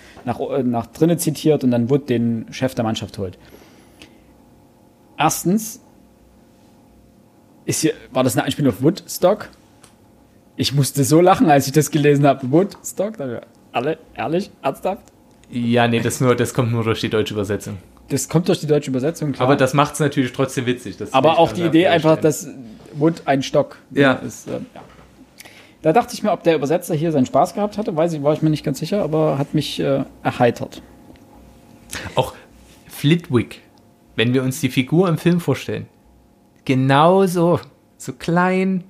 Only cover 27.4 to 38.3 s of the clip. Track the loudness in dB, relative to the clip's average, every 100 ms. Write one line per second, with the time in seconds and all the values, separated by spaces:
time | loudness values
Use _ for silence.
27.4 | 0 0 -4 -4 -6 -2 -2 0 0 2
28.4 | 2 0 -2 -6 -4 -4 -2 0 0 0
29.4 | -2 -2 -4 -4 -2 -2 -4 -8 -6 2
30.4 | 2 2 -8 -14 -20 -20 -20 -20 -20 -20
31.4 | -20 -20 _ -20 -16 -14 -10 -6 -6 -6
32.4 | -20 -20 -20 -20 -20 -4 0 0 0 -2
33.4 | -2 -10 _ _ _ _ _ -2 0 2
34.4 | 0 -2 -4 -2 0 2 2 2 0 0
35.4 | 0 -4 -4 -8 -10 _ _ _ _ _
36.4 | _ _ -2 0 2 4 6 4 2 2
37.4 | 2 0 -4 _ _ -18 -14 -10 -2